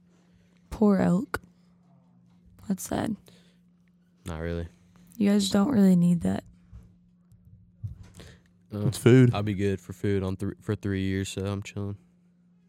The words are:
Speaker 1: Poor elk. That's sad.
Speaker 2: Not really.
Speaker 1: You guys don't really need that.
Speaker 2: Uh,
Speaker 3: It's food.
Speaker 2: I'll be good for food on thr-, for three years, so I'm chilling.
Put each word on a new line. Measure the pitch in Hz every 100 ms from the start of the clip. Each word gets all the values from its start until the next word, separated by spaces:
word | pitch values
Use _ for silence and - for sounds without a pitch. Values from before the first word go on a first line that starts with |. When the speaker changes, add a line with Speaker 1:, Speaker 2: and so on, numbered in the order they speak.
| _ _ _ _ _ _ -
Speaker 1:
Poor | - 208 190
elk. | 180 175 277 - - _ _ _ _ _ _ _ _ _ _ _ -
That's | 190
sad. | - - - 214 _ - _ _ _ _ _ _ _ _
Speaker 2:
Not | - 80
really. | 82 85 82 _ _ _ - -
Speaker 1:
You | 202
guys | 208 196
don't | 208 202
really | 226 190 180
need | 175 175
that. | 185 - - - _ - - _ _ _ _ - _ - _ _ - - - - - - _ _ _
Speaker 2:
Uh, | 104 127
Speaker 3:
It's | -
food. | 120 127 123
Speaker 2:
I'll | 101
be | 104
good | 95 101 98
for | -
food | - 104 98
on | 92 95
thr-, | 98 -
for | -
three | 101 101 95
years, | 95 95 98
so | -
I'm | 95 101
chilling. | 98 - 101 104 _ _ _ _ _ _